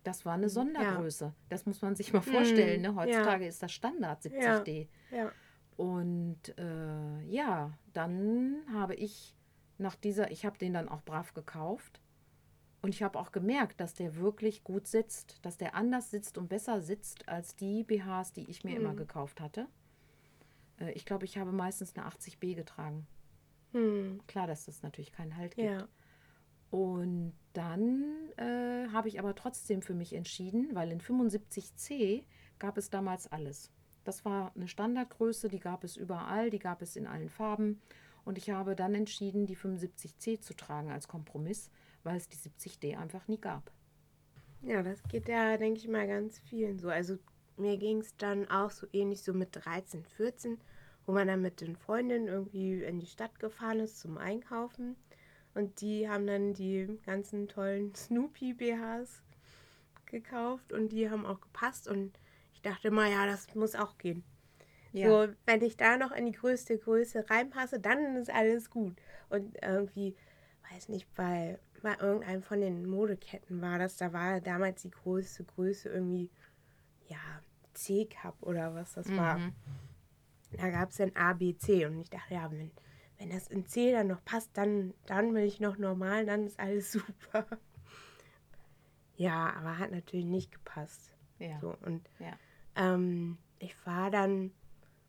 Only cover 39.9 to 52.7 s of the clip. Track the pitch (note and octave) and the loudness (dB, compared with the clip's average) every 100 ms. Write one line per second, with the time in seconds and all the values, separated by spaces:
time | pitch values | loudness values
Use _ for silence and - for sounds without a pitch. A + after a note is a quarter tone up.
39.9 | - D#3 - A3+ A3 - E3+ - D3 D3+ | -8 -16 -8 -4 -4 -4 -14 -8 -6 -4
40.9 | C#3+ - E3 D3+ D3 D#3 G#3+ - _ - | -6 -8 -12 -10 -6 -4 -6 -8 _ -20
41.9 | - E3 F3 F3 D3+ D3+ - - - D3 | -12 -6 -4 -6 -14 -16 -14 -14 -8 -6
42.9 | - E3 F#3+ - G#3+ G3 C#3+ - - _ | -6 -8 -10 -6 -4 -4 -6 -8 -20 _
43.9 | _ _ _ _ - - - B3+ G#3+ F3+ | _ _ _ _ -20 -20 -12 0 0 0
44.9 | G3 - A#3 A3+ A#3 A3 A3 A3 A3 A3+ | -4 -4 -4 0 4 4 4 2 0 0
45.9 | A3 G3+ G3+ G#3+ - - A#3 G#3+ G3 F3 | 0 2 0 -2 -6 -8 -2 0 0 0
46.9 | E3 F3+ F#3+ - - _ - G3+ G3+ G#3 | 0 0 -4 -8 -20 _ -2 0 2 2
47.9 | A3 A3 - G3+ G3+ G3 G3 G#3 - - | 0 0 -4 -2 0 2 2 2 -2 -4
48.9 | G3 G3+ G3 - F#3 F3+ - D#3+ E3+ F#3 | 0 0 0 0 0 0 -4 -6 -6 -6
49.9 | E3 E3 - A3+ B3 A#3+ A3+ - - - | -12 -10 -2 -2 -2 -6 -6 -10 -20 -20
50.9 | - - G3 F#3+ F#3+ F#3 - E3 E3 - | -12 2 4 6 4 2 -2 -8 -8 -2
51.9 | A3 B3 A#3+ A3 G3 G3 G3 F#3+ | 0 2 0 0 -2 -2 -2 0